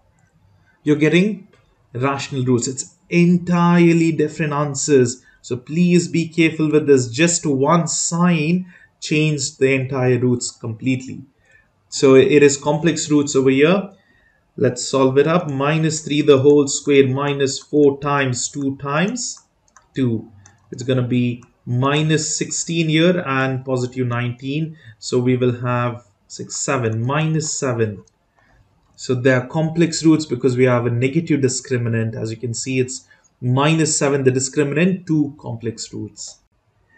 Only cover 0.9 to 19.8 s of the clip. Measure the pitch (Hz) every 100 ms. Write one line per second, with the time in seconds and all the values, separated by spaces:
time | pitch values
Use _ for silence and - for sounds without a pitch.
0.9 | 147 151 170 208 190 - _ _ _ _
1.9 | 120 135 135 - 139 127 120 127 131 -
2.9 | _ - 175 175 175 175 175 175 175 170
3.9 | 165 165 156 151 160 156 143 147 131 -
4.9 | 139 120 - _ _ - 123 - 160 175
5.9 | 175 170 170 165 170 160 156 156 151 139
6.9 | 135 117 117 170 - 156 131 143 170 156
7.9 | - - 170 180 165 151 185 185 - _
8.9 | _ - 151 156 147 127 - 135 135 127
9.9 | 135 127 123 123 120 - - 113 110 123
10.9 | 127 - 104 - _ _ _ _ _ _
11.9 | - 135 131 127 147 143 - 147 156 170
12.9 | - 143 147 143 135 131 135 151 196 190
13.9 | - _ _ _ _ _ - 123 123 -
14.9 | 135 131 135 156 175 151 135 143 160 160
15.9 | 156 - 147 147 135 143 147 139 - -
16.9 | 139 123 135 143 139 135 - - 147 143
17.9 | 139 143 143 131 123 - 143 135 139 139
18.9 | 151 196 247 - - _ _ _ _